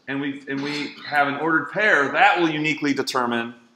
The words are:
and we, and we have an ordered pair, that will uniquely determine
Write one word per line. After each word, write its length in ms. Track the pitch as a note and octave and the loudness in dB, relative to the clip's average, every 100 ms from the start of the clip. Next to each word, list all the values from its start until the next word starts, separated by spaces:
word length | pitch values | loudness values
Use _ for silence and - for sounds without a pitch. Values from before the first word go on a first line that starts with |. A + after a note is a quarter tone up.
| - | -8
and 140 | C#3 | -4
we, 220 | C#3+ C#3 C3+ | -4 -6 -8
and 140 | C#3 | -6
we 320 | C#3+ D3 C#3 - - | -4 -6 -8 -10 -2
have 220 | C#3+ C#3 | 0 2
an 80 | C#3 | 0
ordered 340 | D#3 D#3 - | 0 0 0
pair, 400 | F#3+ G#3+ D#3 C#3 | 0 2 4 2
that 260 | D3+ G3+ F3 | 4 4 4
will 100 | E3 | 2
uniquely 440 | D3+ D#3 C#3+ D3 | 0 -2 0 0
determine 600 | C3+ B2+ C3+ A#2+ A#2 A#2 - _ | 0 -2 -2 0 -2 -4 -12 _